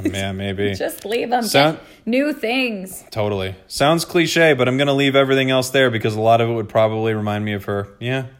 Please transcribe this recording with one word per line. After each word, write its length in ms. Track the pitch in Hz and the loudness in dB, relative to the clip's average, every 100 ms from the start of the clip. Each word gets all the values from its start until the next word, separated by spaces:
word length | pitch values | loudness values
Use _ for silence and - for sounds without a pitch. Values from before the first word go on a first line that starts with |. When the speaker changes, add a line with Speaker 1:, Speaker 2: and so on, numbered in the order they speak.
Speaker 1:
Yeah, 260 | 98 - 196 | -6 -4 -6
maybe. 400 | 190 202 196 - 190 | -6 -6 -2 -2 -2
Speaker 2:
Just 280 | 320 - | -6 -8
leave 280 | 202 233 240 | -6 -4 -2
'em. 100 | 240 | -2
Speaker 1:
Sound- 360 | 214 277 277 160 | 2 4 4 0
Speaker 2:
Get 80 | - - - | -10 -12 -4
new 260 | 254 294 | -2 -2
things. 720 | 285 220 254 254 208 185 - - | -2 -4 -2 -4 -6 -12 -16 -10
Speaker 1:
Totally. 440 | - 104 101 95 98 - | -4 -2 -2 -6 -10 -8
Sounds 380 | - 139 165 | 0 2 2
cliche, 500 | - 175 156 165 160 | 0 0 2 4 4
but 140 | 135 123 | 4 2
I'm 100 | 131 | 2
gonna 160 | 143 | 2
leave 220 | 139 139 135 | 2 2 4
everything 340 | 135 135 131 | 4 2 2
else 200 | 131 127 | 0 0
there 200 | 139 131 | 2 2
because 240 | 113 113 | 2 -2
a 60 | 107 | 0
lot 200 | 110 117 | 4 4
of 80 | 117 | 2
it 40 | |
would 140 | 117 104 | -2 -2
probably 440 | 113 110 110 113 | 0 2 0 -2
remind 320 | 107 107 104 | -2 -2 -4
me 100 | 107 | -4
of 100 | 104 | -6
her. 240 | 98 101 98 - | -4 -6 -6 -8
Yeah, 280 | 117 135 127 | -6 -6 -8